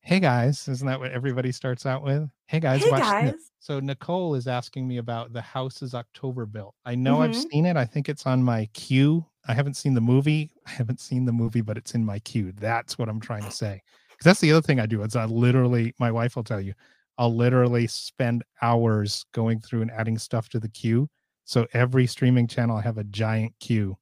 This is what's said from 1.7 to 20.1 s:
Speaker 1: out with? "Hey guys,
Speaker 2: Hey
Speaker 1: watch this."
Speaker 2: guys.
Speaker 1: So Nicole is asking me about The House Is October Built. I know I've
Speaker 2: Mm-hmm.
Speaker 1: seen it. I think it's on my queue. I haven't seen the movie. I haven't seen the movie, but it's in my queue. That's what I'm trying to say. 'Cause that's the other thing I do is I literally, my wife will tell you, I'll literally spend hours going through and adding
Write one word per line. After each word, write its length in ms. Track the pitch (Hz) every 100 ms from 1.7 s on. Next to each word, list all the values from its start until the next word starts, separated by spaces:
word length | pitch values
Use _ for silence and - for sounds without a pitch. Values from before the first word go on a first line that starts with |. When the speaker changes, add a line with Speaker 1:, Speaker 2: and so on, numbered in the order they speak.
| 123 135
Speaker 1:
out 160 | 131
with? 260 | 143 139 151 _ _
"Hey 140 | 156
guys, 220 | 160 135
Speaker 2:
Hey 60 | 427
Speaker 1:
watch 100 | - 247 202
this." 80 | 247
Speaker 2:
guys. 180 | 320 - _
Speaker 1:
So 200 | - 139
Nicole 540 | 135 139 - 180 180
is 120 | 139 123
asking 400 | 123 - - 127
me 120 | 123
about 340 | 117 117 117
The 80 | 117
House 420 | 117 131 131 -
Is 120 | 135
October 520 | 120 120 - 135 127 110
Built. 280 | 107 101 _
I 100 | 123
know 280 | 123 131 147
I've 80 | 156
Speaker 2:
Mm-hmm. 180 | 226 320
Speaker 1:
seen 160 | 147 170
it. 100 | 165
I 80 | 117
think 220 | 151 135
it's 180 | 147 135
on 160 | 127
my 240 | 127 113 107
queue. 500 | - - 131 139 165 160 _ -
I 60 |
haven't 220 | 117 143 135
seen 180 | 143
the 60 | 127
movie. 500 | 117 131 143 151 151 _ -
I 40 |
haven't 300 | - 117 123
seen 240 | - 127 127
the 60 |
movie, 280 | 117 113 117
but 160 | 107 104
it's 180 | -
in 100 | 120
my 140 | 110 101
queue. 320 | - 117 95
That's 460 | 98 107 117 - -
what 100 | 113
I'm 120 | 110
trying 220 | 107 110
to 60 | 101
say. 320 | - 110 98 _ _ _
'Cause 140 | _
that's 160 | 151 196
the 120 | 160
other 100 | 160
thing 180 | 156 135
I 60 | 107
do 160 | 110
is 140 | 107 120
I 80 | 113
literally, 680 | 113 120 131 123 123 117 -
my 120 | 120
wife 260 | 113 120 127
will 80 |
tell 160 | 107 107
you, 120 | 98 98 _ _ _ -
I'll 160 | 120
literally 520 | 117 120 127 123 120 117
spend 560 | - - _ 123 120 - _
hours 640 | 117 117 117 107 101 - -
going 280 | - 113 113
through 220 | - 120
and 80 | 110
adding 260 | 113 113